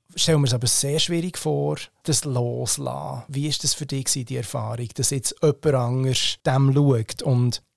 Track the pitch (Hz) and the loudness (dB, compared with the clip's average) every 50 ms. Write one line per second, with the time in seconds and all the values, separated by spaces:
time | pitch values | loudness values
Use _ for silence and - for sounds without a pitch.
0 | _ _ - - - 160 160 147 143 127 120 120 117 117 - - - 139 143 156 | _ _ -4 -2 2 2 4 4 4 4 2 2 0 0 0 0 0 0 0 0
1 | 151 - 175 170 165 180 165 - - 156 151 143 143 147 151 147 - - _ _ | 0 0 0 -2 -2 -4 -6 -6 -4 -2 0 0 0 -2 -2 -4 -8 -12 _ _
2 | - - 147 - - 147 131 123 120 120 120 123 127 - - - 143 123 127 139 | -4 -2 0 0 0 0 0 0 0 -2 -2 -4 -4 -2 -4 -4 -4 -6 -6 -6
3 | 151 131 135 127 120 - 139 135 143 151 143 - - 147 - - 151 135 139 135 | -8 -8 -8 -10 -10 -8 -6 -4 -2 -2 -2 -2 -2 -2 -2 -2 -4 -6 -6 -4
4 | 131 - - 139 123 - 131 127 120 - - 123 110 110 110 117 120 113 - - | -2 -2 -4 -4 -4 -6 -6 -6 -6 -6 -6 -6 -6 -6 -6 -6 -8 -8 -6 -4
5 | 131 - 143 135 - - - - - 156 143 - - 156 139 131 120 120 123 131 | -2 -2 0 -2 -2 -4 -2 2 2 2 2 2 2 2 2 2 2 0 0 0
6 | 131 131 127 - - - - - - 156 131 135 139 135 131 143 147 143 131 117 | 0 0 0 0 0 -2 -4 -4 -2 0 2 4 4 6 6 6 6 6 4 4
7 | 110 - - - - - 127 123 123 123 117 - - _ _ | 0 -2 -6 -6 -2 0 2 2 2 2 0 -4 -8 _ _